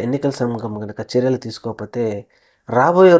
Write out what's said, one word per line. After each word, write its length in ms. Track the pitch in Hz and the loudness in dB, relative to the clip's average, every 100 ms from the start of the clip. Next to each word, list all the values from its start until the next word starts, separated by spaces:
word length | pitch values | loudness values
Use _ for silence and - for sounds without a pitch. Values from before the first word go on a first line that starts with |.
| 117 | -2
ఎన్నికల 280 | 139 139 - | -2 -4 -4
సంఘం 340 | 120 113 110 107 | -4 -4 -8 -8
కనుక 180 | 104 - 110 | -10 -12 -4
చర్యలు 280 | 123 127 123 117 | -2 0 -2 -6
తీసుకోకపోతే 600 | - 113 104 104 120 110 101 - _ _ _ - | -10 -10 -10 -10 -6 -4 -6 -12 _ _ _ -4
రాబోయే 480 | 117 147 175 185 | 0 2 6 6